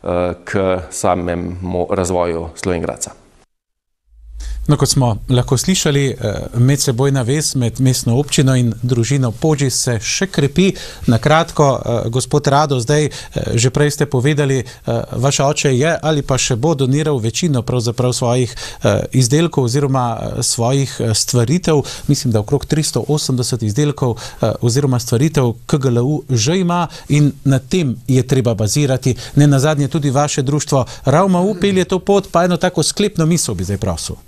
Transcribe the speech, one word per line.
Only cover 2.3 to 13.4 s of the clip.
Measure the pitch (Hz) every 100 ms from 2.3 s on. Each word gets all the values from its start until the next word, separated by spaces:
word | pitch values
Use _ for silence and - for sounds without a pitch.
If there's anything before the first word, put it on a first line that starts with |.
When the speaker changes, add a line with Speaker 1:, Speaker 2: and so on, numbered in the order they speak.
| 82 82
Speaker 1:
Slovenj | - 95 87
Gradca. | 82 - - - _ _ _ _ _ _ _ _ _ - - - - - -
Speaker 2:
No, | 147
kot | 139
smo | - 123 104 -
lahko | 123 123 127
slišali, | - 190 160 143 139
eh, | - 110 - -
medsebojna | 117 127 143 - 117 139 135
vez | 113 147 147
med | 135 117 113
mestno | 131 127 - 117
občino | 143 - 135 127
in | 120 107
družino | 123 127 113 139 127
Podži | 107 160 147 135
se | - - 117
še | - - -
krepi. | - 143 147 190 - - - -
Na | 117
kratko, | 147 156 165 - 147
eh, | 123 - 120 107
gospod | 123 - 147 143
Rado, | 139 151 131
zdaj, | 117 151
eh, | 151 - - -